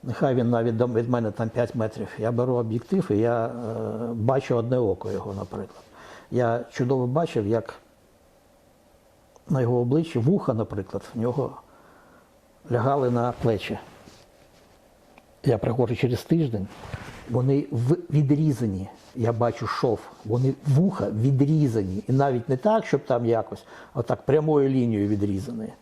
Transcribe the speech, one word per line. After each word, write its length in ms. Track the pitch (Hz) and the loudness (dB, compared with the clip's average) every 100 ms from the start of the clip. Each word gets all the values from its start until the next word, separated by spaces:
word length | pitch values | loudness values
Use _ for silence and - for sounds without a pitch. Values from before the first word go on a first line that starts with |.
нехай 320 | 131 113 139 | -6 0 2
він 160 | 127 120 | 2 2
навіть 260 | 117 117 113 | 2 2 2
до, 100 | 123 | 2
від 240 | 113 120 | 2 0
мене 200 | 123 110 | 0 -2
там 180 | - 113 | -2 -4
п'ять 260 | 123 117 | -2 -2
метрів. 340 | 120 110 - 101 - | -2 -4 -4 -10 -4
Я 140 | 107 | -2
беру 220 | 117 127 | 0 0
об'єктив 580 | 120 113 113 - 196 - | 0 0 -4 -2 -2 2
і 60 | 104 | 2
я, 280 | 117 117 117 | 2 0 -2
е, 40 | 120 117 113 110 110 117 | -6 -8 -6 -6 -6 -6
бачу 440 | 117 110 135 - 123 | 0 2 2 2 0
одне 220 | 117 127 | 2 0
око 320 | 113 90 101 | 0 -2 -4
його, 240 | 98 104 | -6 -6
наприклад. 480 | 98 98 - 101 - - - - - - | -8 -8 -10 -12 -16 -20 -20 -20 -20 -4
Я 340 | 120 117 117 - | 0 0 0 -4
чудово 360 | - 123 135 123 | -4 0 2 2
бачив, 400 | 139 170 120 101 | 0 0 -2 0
як 280 | 113 - - _ _ _ _ _ _ _ _ _ _ _ _ _ _ _ - - | 0 -2 -16 _ _ _ _ _ _ _ _ _ _ _ _ _ _ _ -20 -4
на 120 | 139 | 0
його 200 | 120 123 | 2 2
обличчі 380 | 120 147 165 123 | 2 0 0 0
вуха, 360 | 117 196 - | 2 2 0
наприклад, 480 | 113 113 101 95 98 - | -2 -2 -6 -6 -10 -8
в 40 | 117 | -4
нього 380 | 117 120 131 - - - - - - - _ _ _ _ - | -2 -2 -4 -8 -20 -20 -20 -20 -20 -20 _ _ _ _ -4
лягали 380 | 120 123 139 127 | 0 2 2 2
на 220 | 120 120 - | 0 -2 0
плечі. 360 | 120 104 - 120 - - - - - _ _ _ _ _ _ _ _ - _ _ | 0 0 -4 -10 -12 -20 -20 -20 -20 _ _ _ _ _ _ _ _ -20 _ _
Я 140 | - 113 | 0 2
приходжу 380 | 120 117 117 117 | 2 0 0 2
через 260 | 123 120 | 0 0
тиждень, 460 | - 165 147 110 98 - - - - - - | 2 2 2 -2 -6 -12 -14 -14 -14 -16 -4
вони 360 | 220 131 139 - | 0 2 2 0
в-, 280 | 117 120 170 - | -2 0 0 2
відрізані. 760 | 151 139 143 156 113 117 95 95 - - - | 0 4 4 4 2 -2 -2 -6 -14 -16 -2
Я 160 | 113 | 0
бачу 340 | 113 120 - 107 | 2 0 0 -6
шов, 340 | - 131 104 - - | 0 0 0 -6 -16
вони 300 | 107 120 131 - 147 | -4 0 0 0 2
вуха 440 | 135 185 - 101 | 4 4 0 -4
відрізані. 920 | 107 127 131 139 156 143 110 95 95 - | 0 2 4 4 4 2 2 -2 -4 0
І 40 | |
навіть 360 | 131 139 123 113 | 2 2 0 -2
не 80 | 131 | 0
так, 300 | 208 220 - | 2 2 2
щоб 180 | 143 | -2
там 220 | - 123 120 | 0 0 2
якось, 380 | 113 107 - - - - | 0 0 -12 -16 -20 -10
а 80 | - | -6
так 200 | 117 123 | -2 -2
прямою 460 | - 147 156 151 139 | 2 2 4 4 4
лінією 400 | 131 120 107 101 | 2 2 2 2
відрізані. 640 | 107 104 98 - - 110 - | 2 0 -2 -4 -8 -10 -14